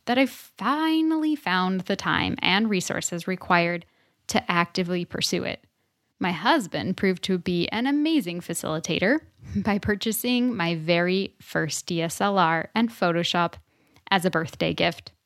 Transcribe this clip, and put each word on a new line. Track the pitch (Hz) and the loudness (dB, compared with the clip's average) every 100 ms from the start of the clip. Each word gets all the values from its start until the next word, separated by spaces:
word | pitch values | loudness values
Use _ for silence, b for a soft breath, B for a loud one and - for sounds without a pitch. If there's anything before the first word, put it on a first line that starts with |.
| - | -2
that | 247 | 2
I | 262 | 2
finally | - - - 196 294 320 320 320 320 311 302 | -2 -20 -6 -2 0 2 4 2 2 2 0
found | - 185 185 190 | 0 2 2 0
the | 180 196 | -2 -2
time | 175 156 - - | 0 0 0 0
and | - 190 220 | 2 2 2
resources | 196 - - - 170 170 | 0 -2 -4 -4 -6 -6
required | 185 - 175 170 170 - _ _ _ - | -6 0 2 2 -2 -8 _ _ _ -4
to | 214 - | -2 0
actively | 175 175 185 175 180 | 0 0 -2 -2 -2
pursue | 175 - - 175 | -4 -4 -2 -2
it. | - - _ _ _ _ _ - | -4 -8 _ _ _ _ _ -6
My | 185 | -4
husband | 170 202 320 180 156 113 185 | 0 2 2 2 -4 -4 0
proved | 190 185 | 0 0
to | - 185 | 0 -2
be | 170 175 170 | 0 0 0
an | 214 254 | -2 0
amazing | 285 302 320 175 175 | 2 2 2 0 -6
facilitator | - 170 - 156 165 160 185 302 - _ | -6 -6 -4 -4 -2 0 2 2 -2 _
<laughs> | - 208 | -8 -4
by | 202 202 | 0 0
purchasing | - 208 226 208 240 247 247 | 0 -2 -2 -2 0 2 2
my | 220 170 165 | 0 0 0
very | 156 170 175 190 196 _ | 2 2 4 0 -2 _
first | - 165 160 - - | -6 -4 -2 -4 -4
D | 170 | -2
S | 160 - | -2 0
L | 202 196 | 0 4
R | 165 165 160 - | 4 2 -2 0
and | 233 | 0
Photoshop | - 180 170 170 175 170 - _ b b b b | 0 0 2 0 0 0 -4 _ b b b b
as | 196 175 | 2 2
a | |
birthday | 170 160 - 165 | 0 -4 -2 -2
gift. | 160 170 170 - _ | 0 0 -2 -14 _